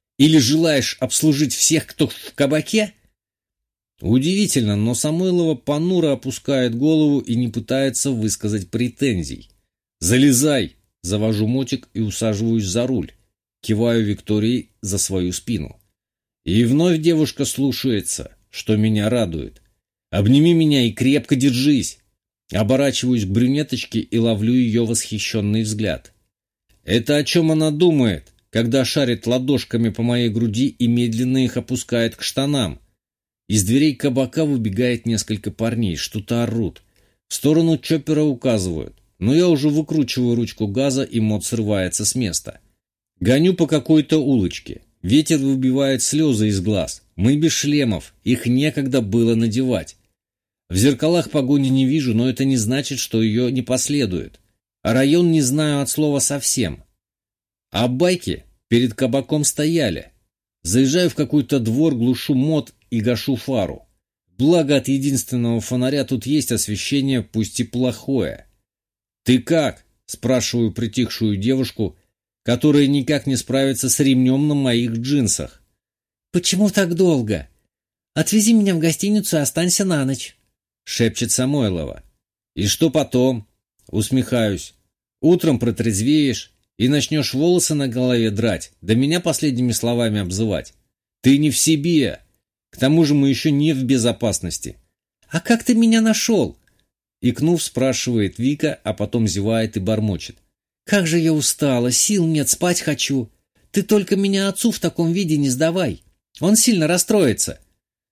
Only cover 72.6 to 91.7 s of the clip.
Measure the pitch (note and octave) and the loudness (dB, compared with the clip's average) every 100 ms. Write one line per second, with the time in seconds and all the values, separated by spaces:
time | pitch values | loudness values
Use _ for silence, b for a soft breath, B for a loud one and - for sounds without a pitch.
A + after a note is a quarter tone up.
72.6 | D3+ D3 C#3 C#3+ C3 C#3+ C#3+ B2+ - C3+ | 4 4 4 2 0 -2 -2 -4 -2 0
73.6 | C3+ B2+ B2+ - C3+ B2+ B2+ C3+ D3+ C#3+ | 0 0 -2 2 4 4 4 2 2 0
74.6 | C3 A#2+ A#2+ A2+ B2+ C#3+ G#2+ - C2+ _ | 0 0 0 -4 -2 0 0 -2 -6 _
75.6 | _ _ _ _ _ _ _ F3+ - F3+ | _ _ _ _ _ _ _ -4 -2 0
76.6 | G#3 G3+ F3+ F3 F#3 C#3+ A2 F2 C#2 _ | 2 2 0 2 2 2 0 -4 -6 _
77.6 | _ _ _ _ _ D#3 D#3+ G#3+ G#3+ A3+ | _ _ _ _ _ -4 0 2 4 4
78.6 | G3 E3+ E3 - G3+ G#3+ G3+ D#3 C#3 E3+ | 4 2 0 0 0 0 0 -2 -2 -2
79.6 | F3+ F3 F#3+ D3+ C3+ C3+ - _ _ _ | -2 0 0 0 -2 -4 -8 _ _ _
80.6 | _ _ - - A2+ - A#2 - C3 D3 | _ _ -8 -2 -2 0 -4 -2 0 0
81.6 | G#2+ F2 C2+ - - _ _ _ _ - | 0 -2 -6 -10 -20 _ _ _ _ -4
82.6 | G2+ - D#3+ D#3 C3+ B2 C3 A#2+ - _ | -4 0 0 0 0 0 0 0 -8 _
83.6 | _ _ - G#2+ G2+ C3 B2 A#2+ G#2+ F2+ | _ _ -8 -4 0 0 0 0 0 -4
84.6 | - _ _ _ _ _ D#3+ F3 E3 A#2+ | -8 _ _ _ _ _ 2 2 2 0
85.6 | A#2 G#2 A2+ G2 A#2+ D3+ C#3 A2 - _ | 0 0 0 0 2 2 2 -2 -8 _
86.6 | _ - B2 D3 - D#3 C3 C3 E3 F3 | _ -2 0 0 0 -2 -2 0 2 2
87.6 | - D3+ C3+ A#2+ B2+ A#2+ A2+ G2+ A2+ E2+ | 0 -2 -2 -2 0 2 0 0 -2 -2
88.6 | - _ F2 A2+ C#3 F3 F3 D3 D3+ A#2+ | -8 _ 0 2 2 0 -2 -2 -2 0
89.6 | B2 A2 A#2 A#2+ A#2 G#2 F2+ F#2 A2 E2+ | -2 -2 -2 0 0 -2 -4 -2 -2 -2
90.6 | - _ _ _ _ _ C3 C#3 D3+ - | -6 _ _ _ _ _ 2 4 4 0
91.6 | - | 2